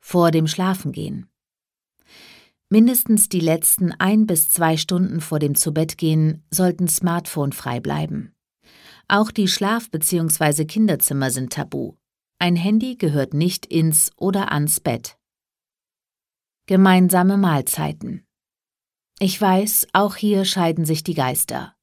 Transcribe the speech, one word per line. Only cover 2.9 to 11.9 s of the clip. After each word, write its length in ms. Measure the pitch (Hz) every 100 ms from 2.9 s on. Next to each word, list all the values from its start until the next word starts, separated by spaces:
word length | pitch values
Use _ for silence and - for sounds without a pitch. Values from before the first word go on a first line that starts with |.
| 247 - 214 -
die 120 | 180
letzten 520 | 165 160 - - 180
ein 340 | - 185 214 214
bis 240 | 165 -
zwei 260 | - 165 160
Stunden 440 | - 180 185 165
vor 180 | 156 156
dem 160 | 147
Zubettgehen 920 | 143 - 151 160 - 160 156 156 156 _
sollten 380 | - 185 180 180
smartphonefrei 920 | - 180 170 170 - 143 - 131 123
bleiben. 560 | 139 147 156 - - _ _ _ _ _ - - _
Auch 240 | 202 220
die 160 | 220 190
Schlaf- 420 | - 202 226 226
beziehungsweise 760 | 156 - 175 165 - 156 147 156
Kinderzimmer 640 | 214 214 147 - 139 135
sind 220 | 131 127
tabu. 420 | - 147 139 123